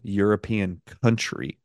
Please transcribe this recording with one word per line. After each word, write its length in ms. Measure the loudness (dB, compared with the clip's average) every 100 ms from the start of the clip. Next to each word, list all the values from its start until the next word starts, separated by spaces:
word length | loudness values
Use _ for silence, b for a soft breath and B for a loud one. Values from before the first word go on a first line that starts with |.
European 800 | -4 2 4 2 0 -2 -2 -6 -16 0
country 540 | 2 2 -2 -8 -10 -12